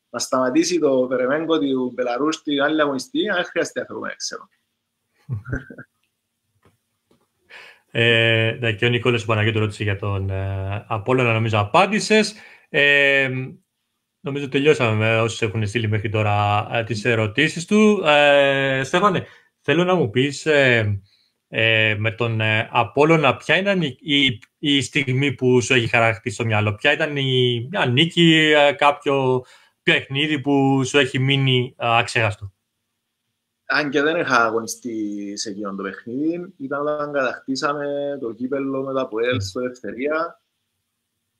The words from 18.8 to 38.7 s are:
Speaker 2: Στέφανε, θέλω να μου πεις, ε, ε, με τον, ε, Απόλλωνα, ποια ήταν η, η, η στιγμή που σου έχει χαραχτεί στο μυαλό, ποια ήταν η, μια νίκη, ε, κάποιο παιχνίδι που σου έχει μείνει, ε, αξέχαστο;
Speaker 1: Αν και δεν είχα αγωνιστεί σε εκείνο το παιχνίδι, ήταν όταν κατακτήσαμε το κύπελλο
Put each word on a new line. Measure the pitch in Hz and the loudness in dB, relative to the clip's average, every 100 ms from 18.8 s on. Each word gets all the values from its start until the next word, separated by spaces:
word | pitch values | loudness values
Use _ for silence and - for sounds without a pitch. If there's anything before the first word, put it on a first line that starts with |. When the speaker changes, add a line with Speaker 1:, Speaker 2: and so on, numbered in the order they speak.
Speaker 2:
Στέφανε, | 135 180 202 165 107 - _ _ | 0 2 2 0 -6 -18 _ _
θέλω | - 143 | -2 0
να | 180 185 | 2 2
μου | 123 | 0
πεις, | 127 143 143 - | 0 -2 -2 0
ε, | 147 135 120 104 101 - _ _ _ _ | 4 4 4 2 -4 -8 _ _ _ _
ε, | 135 113 110 110 107 | -2 2 2 2 0
με | 110 | -4
τον, | 110 117 110 | -2 -2 0
ε, | 110 110 117 | 0 0 0
Απόλλωνα, | 127 117 - 151 160 139 120 | 0 0 2 4 4 2 0
ποια | - 160 | 0 0
ήταν | 196 196 | 0 -2
η, | 151 - | -2 -6
η, | 170 143 135 123 _ _ | -2 0 0 -2 _ _
η | 147 143 | -2 0
στιγμή | 135 156 135 127 143 | 0 -4 -2 0 -2
που | 117 127 127 | 0 2 2
σου | 117 | 2
έχει | 131 113 | 0 2
χαραχτεί | 123 113 107 - | 2 2 0 -6
στο | 107 113 | -4 -2
μυαλό, | 107 104 104 | 0 0 0
ποια | 147 | 0
ήταν | 151 156 143 | 0 -2 -2
η, | 135 127 123 120 123 | -2 0 0 -2 -6
μια | 196 143 | -4 0
νίκη, | 123 165 170 170 160 156 151 | 2 2 4 4 6 4 4
ε, | 147 | 4
κάποιο | 139 147 143 - 139 131 127 127 - _ _ | 4 2 2 -2 0 0 0 -4 -20 _ _
παιχνίδι | - 156 - 139 156 151 | 0 0 0 -4 -2 -2
που | 139 139 135 135 127 | 0 2 4 2 2
σου | 143 | 2
έχει | 127 135 | 2 0
μείνει, | 131 139 135 127 123 - | 0 2 2 0 -2 -4
ε, | 120 117 | 0 2
αξέχαστο; | 113 123 113 101 101 _ _ _ _ _ _ _ _ _ _ _ - | 2 0 0 -2 -12 _ _ _ _ _ _ _ _ _ _ _ -4
Speaker 1:
Αν | 135 151 | -2 0
και | 139 | 0
δεν | 147 175 | 0 0
είχα | 131 123 113 | 0 2 2
αγωνιστεί | 110 110 - 127 110 107 101 101 101 | -2 -6 -10 -8 -6 -6 -6 -10 -10
σε | 113 | -10
εκείνο | 98 104 98 | -8 -8 -8
το | |
παιχνίδι, | 98 95 - 123 156 170 175 - | -10 -10 -10 -6 -4 -4 -8 -12
ήταν | 135 139 | -8 -4
όταν | 147 151 147 | -4 -4 -4
κατακτήσαμε | 143 127 107 - 131 151 147 143 143 143 143 | -2 -4 -4 -6 -4 -2 -4 -4 -6 -6 -6
το | 120 | -8
κύπελλο | 110 123 139 135 | -8 -6 -4 -4